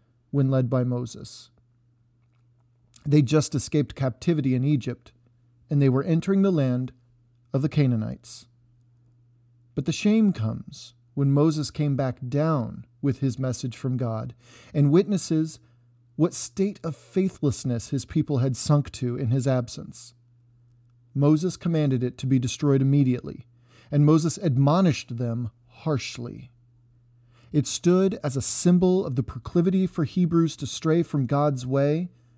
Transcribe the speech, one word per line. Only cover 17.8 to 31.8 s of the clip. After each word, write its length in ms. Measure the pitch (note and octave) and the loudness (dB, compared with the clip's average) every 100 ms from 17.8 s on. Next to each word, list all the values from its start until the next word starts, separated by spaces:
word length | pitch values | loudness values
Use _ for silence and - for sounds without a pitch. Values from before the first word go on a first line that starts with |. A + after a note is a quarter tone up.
| - | -4
his 140 | C#3 | -6
people 360 | - D#3+ D3 C#3 | -4 -4 0 0
had 180 | C3+ B2 | 0 -2
sunk 340 | - D3 C#3 | 2 2 2
to 240 | - B2 B2 | -6 -6 -4
in 140 | B2+ | -2
his 180 | C3 B2+ | 0 0
absence. 680 | C3 A#2+ - - - - _ _ _ _ _ _ _ _ _ _ C3+ | -2 -4 -12 -16 -16 -20 _ _ _ _ _ _ _ _ _ _ 0
Moses 420 | C#3+ D#3 F3+ - | 4 4 0 -4
commanded 460 | F3 D#3+ D3 C3 | -2 0 2 0
it 140 | B2 - | -2 -4
to 80 | B2+ | 0
be 100 | C3 | 0
destroyed 440 | B2 - D3 C3+ | 0 0 2 4
immediately, 680 | C3+ C#3+ C3 B2 C#2+ - - _ _ _ - | 4 4 4 0 -4 -14 -18 _ _ _ -2
and 160 | C#3+ D3 | 2 6
Moses 320 | D#3+ D#3+ - | 4 2 -2
admonished 800 | F3+ B2+ C#3 E3+ F#3 B2 - A#2+ | 0 2 4 4 2 0 -6 -6
them 320 | A#2+ A#2 A#2 _ _ | -4 -4 -8 _ _
harshly. 840 | - D#3+ C#3 - - A#2+ - B2+ _ _ _ _ _ _ _ _ _ - | -10 -4 -4 -6 -12 -12 -14 -18 _ _ _ _ _ _ _ _ _ -4
It 140 | D3+ - | -4 -2
stood 540 | - E3+ F3+ F#3+ - | -2 2 2 2 0
as 140 | D3 B2+ | -4 -4
a 60 | |
symbol 640 | - - F3 F3+ F#3 F#3 F3 | -4 0 4 4 4 2 0
of 100 | B2+ | -4
the 80 | |
proclivity 640 | - B2+ - F3 F3 F#3+ F#3 | -6 -8 -4 0 2 2 0
for 160 | - | -2
Hebrews 520 | D3+ - F3 E3 E3 - | -2 0 2 2 0 -2
to 100 | C3+ | -10
stray 360 | - D#3+ E3 | -4 0 0
from 220 | E3 D3 B2 | 0 -2 0
God's 400 | C#3+ D3 C3+ B2+ | 0 0 -2 -2
way, 440 | C3+ | 0